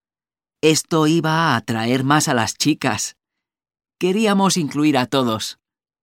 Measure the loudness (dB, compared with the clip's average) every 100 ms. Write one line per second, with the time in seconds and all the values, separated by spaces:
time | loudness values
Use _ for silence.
0 | _ _ _ _ _ _ 2 2 0 0
1 | 2 2 0 0 0 -2 -2 -4 -2 0
2 | 2 0 2 -2 -2 -2 -2 -2 -2 -4
3 | -8 -12 _ _ _ _ _ _ _ _
4 | -2 0 0 2 0 0 -2 0 2 2
5 | 0 0 -2 -4 -8 -14 _ _ _ _